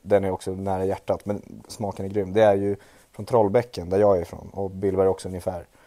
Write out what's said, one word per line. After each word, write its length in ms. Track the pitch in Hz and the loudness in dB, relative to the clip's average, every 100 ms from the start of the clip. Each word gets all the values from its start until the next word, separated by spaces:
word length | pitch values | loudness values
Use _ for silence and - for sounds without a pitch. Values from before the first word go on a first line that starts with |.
den 220 | 98 101 | 0 2
är 80 | 95 | 2
också 200 | 92 - | -4 -6
nära 340 | 95 95 92 95 | -6 -4 -2 -2
hjärtat, 400 | 95 - 95 101 | -4 -4 -4 -4
men 360 | 101 - 110 - | -8 -10 -20 -18
smaken 380 | - 101 92 98 | -8 -8 -6 -6
är 40 | |
grym. 240 | 101 92 | -4 0
Det 100 | 104 | 4
är 120 | 107 98 | 6 6
ju 200 | 101 98 - _ _ | 2 -4 -8 _ _
från 140 | - 104 | -14 0
Trollbäcken, 640 | 123 104 120 120 - 87 | 2 4 2 0 -6 -2
där 100 | 95 | 2
jag 180 | 104 92 | 4 4
är 40 | |
ifrån, 280 | 85 90 87 | 0 -10 -12
och 180 | 90 98 | -8 -8
Billberg 360 | 95 98 92 95 | -4 -2 2 2
också 200 | 92 90 | 0 -6
ungefär. 380 | 92 95 87 - _ | -8 -6 -8 -12 _